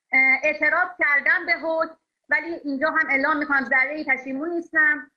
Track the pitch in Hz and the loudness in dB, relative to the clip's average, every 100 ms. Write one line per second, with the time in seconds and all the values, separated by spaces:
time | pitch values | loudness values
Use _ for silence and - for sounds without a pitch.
0 | - 262 262 262 302 302 302 320 359 359 | -2 2 4 2 0 0 0 2 0 0
1 | 302 285 294 359 349 330 311 320 320 - | 0 2 2 0 0 -4 -2 -2 -2 -6
2 | _ _ - 302 311 339 285 269 311 311 | _ _ -4 -4 -2 -8 -6 -2 0 0
3 | 311 269 285 302 294 277 254 262 269 302 | 0 0 2 0 0 0 2 2 0 -2
4 | 294 254 277 269 330 339 330 320 302 294 | -4 -4 -4 -6 -4 -6 -4 2 2 2
5 | - | -4